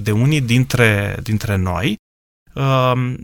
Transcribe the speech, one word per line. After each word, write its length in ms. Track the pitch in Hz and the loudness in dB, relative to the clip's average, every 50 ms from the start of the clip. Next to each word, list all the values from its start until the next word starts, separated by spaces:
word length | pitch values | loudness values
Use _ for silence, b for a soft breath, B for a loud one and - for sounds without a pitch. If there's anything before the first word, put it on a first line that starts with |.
de 80 | 101 107 | -2 0
unii 300 | 104 110 127 143 156 147 | 2 2 2 2 2 0
dintre, 800 | 127 117 117 127 131 135 - 123 117 110 104 101 101 101 98 - | 0 2 2 2 2 2 2 2 4 4 2 2 -2 -4 -6 -6
dintre 340 | - 110 110 104 - 104 101 | -4 -4 -2 -2 -2 -2 -2
noi, 400 | 95 92 92 87 85 107 175 107 - _ _ _ _ _ _ _ _ _ - - | 0 0 -2 -2 -2 -2 -4 -4 -6 _ _ _ _ _ _ _ _ _ -14 -6
um, 640 | 139 139 135 131 131 127 127 123 127 123 123 120 - | -4 -2 0 2 2 2 2 0 0 -2 -4 -6 -8